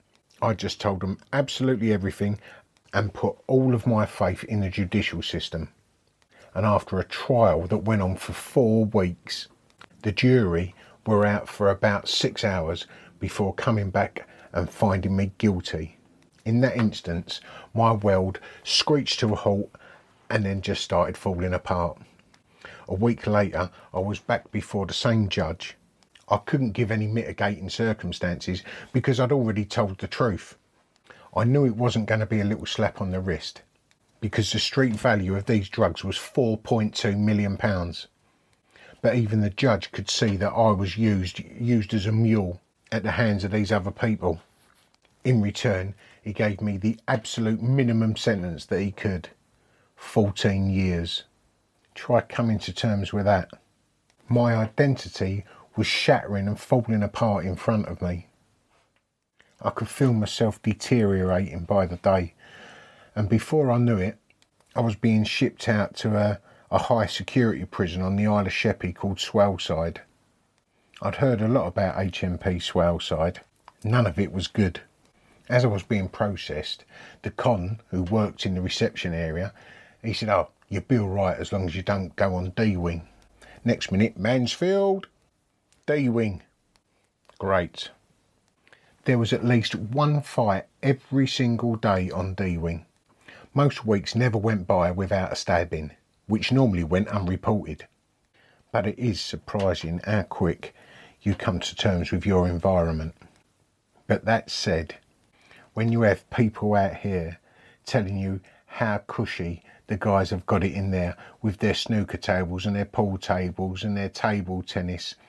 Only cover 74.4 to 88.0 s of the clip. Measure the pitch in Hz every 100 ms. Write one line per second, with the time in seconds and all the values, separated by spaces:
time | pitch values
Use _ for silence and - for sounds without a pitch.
74.4 | 82 - 95 - - _ _ _ _ _
75.4 | - 123 123 101 - 107 92 - 104 98
76.4 | - 76 - - - - - - - -
77.4 | 131 107 90 110 _ 90 87 110 104 -
78.4 | 98 92 92 - 113 - 90 82 82 80
79.4 | 98 - - - - _ 113 - 107 95
80.4 | - _ - 101 - 127 101 98 95 -
81.4 | - 101 90 90 90 101 90 - 98 92
82.4 | 90 104 110 92 87 82 - _ _ _
83.4 | - - 117 110 - 95 110 - 107 127
84.4 | 120 - 180 196 196 190 - _ _ _
85.4 | _ _ _ _ - 151 131 117 110 90
86.4 | - _ _ _ _ _ _ _ _ -
87.4 | 98 95 85 - - -